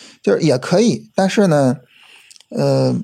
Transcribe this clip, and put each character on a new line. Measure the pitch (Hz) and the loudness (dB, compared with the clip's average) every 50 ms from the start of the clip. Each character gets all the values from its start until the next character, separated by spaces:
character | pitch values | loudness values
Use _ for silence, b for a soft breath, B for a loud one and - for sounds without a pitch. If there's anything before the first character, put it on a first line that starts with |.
| B B B B B | B B B B B
就 | 202 196 | -2 0
是 | - | 0
也 | 165 151 131 | 2 0 0
可 | 127 - - 170 185 | 0 -2 0 0 2
以。 | 233 233 143 - - - _ | 2 2 0 -2 -6 -8 _
但 | - 190 190 | -2 -2 -2
是 | - 233 202 185 | 0 0 0 2
呢， | 151 147 139 127 123 - B B B B B B B B B B B B B - | 2 2 2 0 -2 -4 B B B B B B B B B B B B B -12
呃， | - - 143 139 135 135 131 127 127 123 | -8 -4 -2 -2 0 0 0 -2 -2 -4